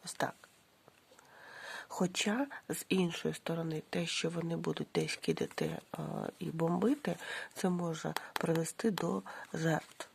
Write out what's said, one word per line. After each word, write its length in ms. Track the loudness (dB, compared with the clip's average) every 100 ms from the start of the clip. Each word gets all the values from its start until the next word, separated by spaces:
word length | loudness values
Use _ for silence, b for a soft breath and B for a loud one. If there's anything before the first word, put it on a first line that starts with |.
Ось 80 | -12
так. 200 | -2 -2 -2 -20 _ _ _ -20 _ _ B B B B B B B B
Хоча, 600 | 0 0 2 2 2 0 B -6
з 160 | -4 2
іншої 440 | 4 4 2 -2
сторони, 500 | -2 -2 -2 0 -4 -2
те, 160 | -2
що 240 | 0 0 0
вони 260 | 0 -2
будуть 320 | 0 0 -2 0
десь 220 | 0 0
кидати, 500 | 0 0 0 0 0
е, 340 | -2 -2 -8 -6 -4 -2 -4 -4
і 60 |
бомбити, 720 | -4 0 2 4 4 4 0 -4 B B B
це 140 | 0 2
може 440 | 2 0 -2 -2 -4 B
привести 580 | -2 2 2 0 2 2
до 320 | 4 2 0 -4 B B
жертв. 540 | 0 2 2 -2 -14 -14